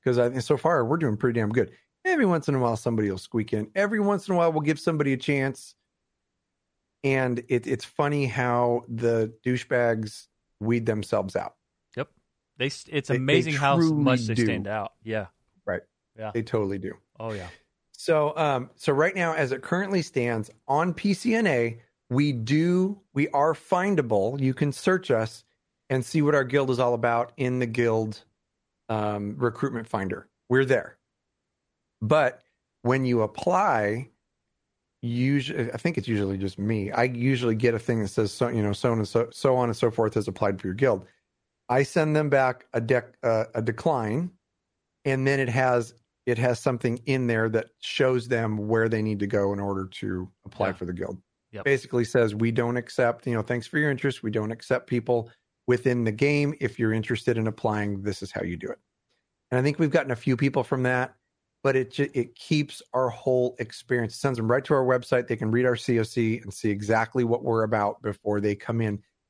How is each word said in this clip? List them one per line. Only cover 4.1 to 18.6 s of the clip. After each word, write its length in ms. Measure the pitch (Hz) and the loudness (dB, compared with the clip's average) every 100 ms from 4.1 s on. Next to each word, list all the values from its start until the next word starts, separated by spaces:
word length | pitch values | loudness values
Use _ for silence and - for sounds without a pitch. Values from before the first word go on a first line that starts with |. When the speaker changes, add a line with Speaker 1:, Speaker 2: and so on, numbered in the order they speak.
| 202 - | 0 0
Speaker 1:
in 60 | |
a 40 | 175 | 2
while, 140 | 170 | 2
we'll 100 | 156 | 2
give 160 | 147 151 | 0 -2
somebody 320 | - 156 139 | 0 0 0
a 40 | 131 | 0
chance. 580 | - 143 135 135 - - _ _ _ _ _ _ _ _ _ _ _ _ | 0 0 0 -4 -14 -20 _ _ _ _ _ _ _ _ _ _ _ _
And 360 | 139 131 127 120 120 | 0 2 0 -2 0
it, 180 | 123 123 | -2 0
it's 180 | 135 | -6
funny 420 | - - 143 147 135 | -6 -2 -2 0 -2
how 560 | 110 123 120 120 120 - | 0 0 2 2 0 -4
the 440 | 113 117 117 113 - | -2 0 2 0 -4
douchebags 840 | 127 123 - 123 120 110 107 - - _ _ - | -2 -2 0 2 2 0 -4 -10 -20 _ _ -8
weed 260 | 107 117 113 | -2 0 0
themselves 500 | 107 98 107 95 - | -2 0 -2 0 -4
out. 180 | - - _ _ _ - | -6 -12 _ _ _ -10
Speaker 2:
Yep. 120 | - _ _ _ _ - | -10 _ _ _ _ -6
They 100 | 135 | -6
s-, 200 | - - | -6 -8
it's 200 | 151 135 | -6 -2
Speaker 1:
They, 60 | |
they 40 | 131 | -2
Speaker 2:
amazing 320 | 131 135 160 | 2 2 2
how 200 | 143 139 143 | 0 2 4
s-, 0 | |
Speaker 1:
truly 220 | 160 151 | 4 4
Speaker 2:
much 180 | 139 127 113 | 4 2 0
they 80 | |
Speaker 1:
do. 100 | 117 | 0
Speaker 2:
stand 220 | 113 107 101 | 0 0 -4
out. 280 | 107 98 _ | -6 -8 _
Yeah. 240 | 110 110 92 _ _ _ | -8 -6 -6 _ _ _
Speaker 1:
Right. 180 | - 90 - _ _ 113 | -6 -6 -8 _ _ -14
Speaker 2:
Yeah. 120 | 107 | -8
Speaker 1:
They 100 | 117 | -6
totally 360 | 113 113 101 98 | -2 -2 -2 -4
do. 160 | 95 - _ - | -10 -14 _ -14
Speaker 2:
Oh, 120 | 113 | -10
yeah. 160 | 104 87 - _ _ _ | -10 -12 -18 _ _ _
Speaker 1:
So, 440 | - - 156 151 156 | -10 0 2 2 0
um, 340 | 151 131 | 0 0